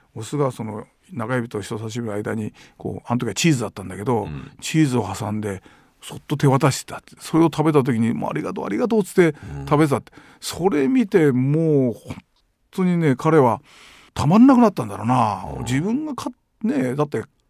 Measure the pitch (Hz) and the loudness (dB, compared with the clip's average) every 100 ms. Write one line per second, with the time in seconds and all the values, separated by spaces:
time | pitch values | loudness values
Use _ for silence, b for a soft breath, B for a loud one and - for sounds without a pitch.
0 | b 113 107 147 139 - 110 107 - _ | b -16 -8 -4 -4 -4 -10 -12 -16 _
1 | _ 120 113 127 117 107 98 110 110 117 | _ -10 -4 -4 -4 -8 -8 -8 -8 -8
2 | 117 104 104 110 107 - b b - 98 | -6 -6 -6 -6 -8 -12 b b -10 -10
3 | - 120 117 95 170 131 104 - 92 92 | -4 -4 -4 0 2 2 -2 -10 -14 -8
4 | 113 117 87 71 - - - 160 151 123 | -4 -4 -4 -10 -14 -14 -4 2 2 2
5 | 98 98 104 107 104 95 b b b b | -2 -6 -6 -6 -6 -8 b b b b
6 | - - - 147 143 131 139 - - - | -18 -14 -8 0 4 4 2 0 -8 -16
7 | - - - 156 165 - 151 147 135 113 | -18 -20 -2 2 2 2 2 2 2 2
8 | 113 147 - 151 92 92 - 196 240 226 | 0 -2 -4 -6 -6 -8 -6 -2 0 0
9 | 190 - 165 147 B 143 139 147 156 123 | 2 4 2 2 B -10 0 2 2 0
10 | - B B B - - 180 285 285 262 | -6 B B B -12 -4 0 2 2 2
11 | 208 190 151 127 131 151 165 143 127 107 | 2 4 4 2 2 0 2 2 0 -4
12 | - - - _ _ _ _ - 185 175 | -12 -16 -18 _ _ _ _ -2 0 2
13 | 160 123 160 156 123 107 B B B B | 2 2 2 4 4 2 B B B B
14 | B - 139 202 262 247 226 196 110 98 | B -4 2 6 8 8 4 2 -8 -6
15 | 110 127 110 95 78 67 113 131 190 254 | 0 2 2 -2 -8 -8 -4 -2 -2 -2
16 | 311 262 269 - _ _ 214 285 180 127 | -4 -8 -10 -12 _ _ -4 -2 -2 -2
17 | 147 131 - _ _ | -4 -6 -10 _ _